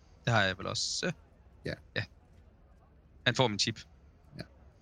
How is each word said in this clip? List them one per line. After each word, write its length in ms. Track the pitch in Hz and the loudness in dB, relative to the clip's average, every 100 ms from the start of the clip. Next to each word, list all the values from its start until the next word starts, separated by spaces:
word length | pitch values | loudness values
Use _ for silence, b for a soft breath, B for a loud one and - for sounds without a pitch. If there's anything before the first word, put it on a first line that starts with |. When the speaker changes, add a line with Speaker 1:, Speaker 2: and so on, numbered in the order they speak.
| - - | -20 -6
Speaker 1:
det 80 | - | 2
har 100 | 113 | 4
jeg 160 | 95 92 | 4 0
vel 80 | 95 | -4
også. 460 | - - - 170 - - - - - | -4 -4 -2 -4 -4 -14 -20 -20 -12
Speaker 2:
Ja. 100 | - - - 110 | -10 -10 -8 -8
Speaker 1:
Ja. 80 | 101 - - - - - - - - - - - 127 | -8 -12 -20 -20 -20 -20 -20 -20 -20 -20 -20 -4 -2
Han 80 | |
får 140 | 120 123 | 2 2
min 100 | 101 | 2
chip. 220 | - 107 - - - - - - | -2 -4 -14 -20 -20 -20 -20 -18
Speaker 2:
Ja. 40 | - - - - | -18 -18 -20 -20